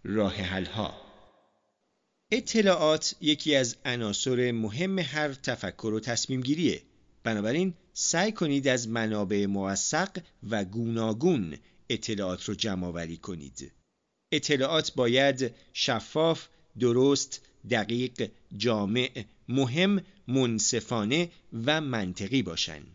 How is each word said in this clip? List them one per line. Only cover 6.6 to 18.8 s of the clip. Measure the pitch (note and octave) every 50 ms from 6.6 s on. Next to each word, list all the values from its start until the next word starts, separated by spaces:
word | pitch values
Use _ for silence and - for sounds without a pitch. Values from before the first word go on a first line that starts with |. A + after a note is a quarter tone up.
| F3 A#2+ D#2+ - _ _ _ _ _ _ _ _ _
بنابراین | A#2+ A2 G#2 G2+ A2 C3 E3 F#3+ F#3+ E3 _ _ _
سعی | _ - - - - E3 F#3+ A3
کنید | G#3+ - F3+ D3+ C#3 C#3 C3+ C#3
از | B2+ B2 A#2+ A2
منابع | A2+ A#2 A2 A2 G#2+ G#2 G2+ F2+ G#2 G2+ G2+
موثق | G2 G2+ G2 G2 G2 G2 F#2+ - - - D#3 F#3 G3 _ F3+ - - _ _ - G2+
و | A2+ G#2+ G2
گوناگون | F2+ G#2 A2+ A#2 A2+ A#2 A2+ A2+ A2 G#2+ A2+ D#3 F#3 F3 B2+ F#2 D#2+ D2 - _ _ _ _ _ -
اطلاعات | B2 G2+ - - A2 G2+ G2 F2+ F2+ F2+ -
رو | - G#2
جمع | - - A2 F#2+ F2+ F2+
آوری | F2+ E2 E2+ E2+ E2 E2
کنید. | - - - F2+ E2 C#2+ C2+ C2 - C2+ C2+ _ _ _ _ _ _ _ _ _ _ _ _
اطلاعات | - D3+ - - D3 C3 C3 C#3+ E3 D#3 D#3 - -
باید | - B2 A#2+ A#2+ C3 C#3 C#3 C3+ B2+ C3 A2+ - - - _
شفاف، | _ - - - B2 A2 - - - D#3 D#3+ E3 D#3+ D#3+ - - _ _ _ _ _ G#2
درست، | B2 A#2+ A#2 B2 C3 C#3 C#3+ C3+ - - - - _ _ _ _ - G2+
دقیق، | B2 A2+ G2+ G#2+ A#2 B2 B2+ B2+ B2 - A#2 G2+ - _ _ _ -
جامع، | G2+ G#2 A#2+ A2+ G#2+